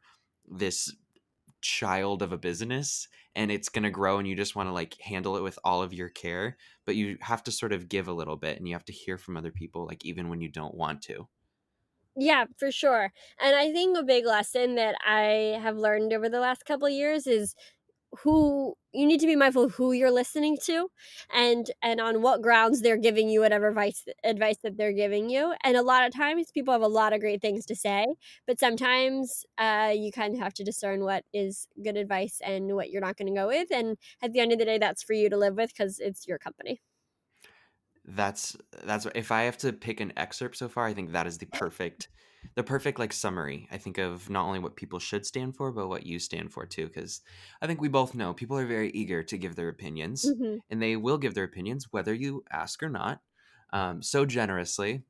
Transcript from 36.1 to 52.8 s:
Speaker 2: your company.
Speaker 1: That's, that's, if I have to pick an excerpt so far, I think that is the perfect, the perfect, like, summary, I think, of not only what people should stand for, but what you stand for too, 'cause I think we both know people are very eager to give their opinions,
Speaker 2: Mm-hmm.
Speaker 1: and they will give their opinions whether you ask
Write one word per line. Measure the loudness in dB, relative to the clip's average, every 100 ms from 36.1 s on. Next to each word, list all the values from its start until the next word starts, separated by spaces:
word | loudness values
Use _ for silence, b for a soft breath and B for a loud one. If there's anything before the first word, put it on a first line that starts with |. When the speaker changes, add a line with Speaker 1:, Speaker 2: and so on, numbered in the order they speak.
| -6 -8
Speaker 2:
your | -8
company. | -8 -10 -10 -10 _ _ _ _ _ b b b b b _ _ -10
Speaker 1:
That's, | -2 -2 -2 -8 -12 _ -14
that's, | -6 -4 -4 -6
if | -2
I | 0
have | 0 0
to | -4
pick | -4 -8 -6
an | -6 -6
excerpt | -8 -8 -10 -8
so | -8
far, | -4 -4
I |
think | -4 -4
that | -2 -4
is | -8
the | -12
perfect, | -6 -6 -6 -8 -8 -16 b b b b -8
the |
perfect, | -4 -2 -2 -4
like, | -6
summary, | -4 -4 -4 -6 -10 -12
I | -12
think, | -8 -4
of | -4 -6 -4
not | -4 -2
only | -4
what | -6 -10
people | -10 -10
should | -6 -6 -6
stand | -6 -8 -6
for, | -6
but | -6 -6
what | -6 -8
you | -8
stand | -8 -8 -10
for | -12 -12
too, | -10 -8
'cause | -10 -12 -12 B B B B
I | -6
think | -2
we | 0
both | 2 0 -2
know | -6
people | -6 -6 -4
are | -2
very | -2 -2
eager | -4 -4 -4
to | -4 -8
give | -8 -6
their | -8
opinions, | -8 -10 -8 -8 -2 -2
Speaker 2:
Mm-hmm. | -2 -4 -6 -6
Speaker 1:
and | -2
they | -2 0
will | 0 0
give | -2
their | -4
opinions | -6 -6 -8 -8 -6
whether | -4 -2
you | -4 -4 -8 -8
ask | -8 -8 -8